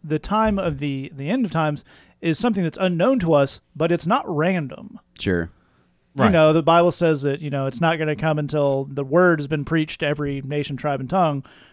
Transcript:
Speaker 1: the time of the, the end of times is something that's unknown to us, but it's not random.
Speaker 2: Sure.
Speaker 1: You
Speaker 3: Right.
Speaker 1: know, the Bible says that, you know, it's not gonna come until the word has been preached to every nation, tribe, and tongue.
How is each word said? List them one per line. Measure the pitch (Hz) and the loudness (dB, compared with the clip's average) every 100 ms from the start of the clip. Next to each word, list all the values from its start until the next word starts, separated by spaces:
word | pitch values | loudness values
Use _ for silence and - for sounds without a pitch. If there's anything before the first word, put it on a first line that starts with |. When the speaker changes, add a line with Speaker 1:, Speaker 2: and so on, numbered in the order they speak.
Speaker 1:
the | 156 151 | -6 -6
time | - 214 220 202 | -2 0 0 0
of | 175 139 | -2 -4
the, | 147 135 135 | -4 -6 -8
the | 135 139 | -10 -4
end | 247 | -2
of | 214 | -2
times | 160 156 147 - - _ _ | 0 -2 -4 -10 -20 _ _
is | 175 156 | -4 0
something | 240 202 | 0 0
that's | 170 - | -2 -2
unknown | 185 170 202 262 | -2 2 2 2
to | 165 | 4
us, | 147 139 - _ | 4 2 -2 _
but | 143 165 | -4 0
it's | 170 165 | 0 0
not | 254 - | -2 0
random. | 151 165 185 139 - - - _ - | 0 0 0 -4 -10 -16 -20 _ -6
Speaker 2:
Sure. | 101 87 85 - _ _ _ _ _ 139 | -2 0 -2 -8 _ _ _ _ _ 0
Speaker 1:
You | |
Speaker 3:
Right. | 135 | 4
Speaker 1:
know, | 175 156 | 6 6
the | 156 | 4
Bible | 156 170 175 | 4 4 4
says | - 170 151 | 2 0 2
that, | 139 143 | 0 -4
you | 151 | -4
know, | 139 135 | -4 -4
it's | 127 | 0
not | 165 165 | 0 0
gonna | 156 | -2
come | 147 160 151 | -2 0 -2
until | 143 151 143 135 | -2 0 0 0
the | 139 139 | -4 -6
word | 139 160 180 160 | 0 4 4 4
has | 143 | 0
been | 151 | -4
preached | 139 165 156 - | -2 0 -2 -4
to | 147 | -4
every | 147 147 139 | -2 -4 -6
nation, | 135 147 143 135 | -6 -4 -4 -4
tribe, | 151 139 | -4 -4
and | 127 | -2
tongue. | 185 170 139 - - - | 0 2 0 -8 -20 -20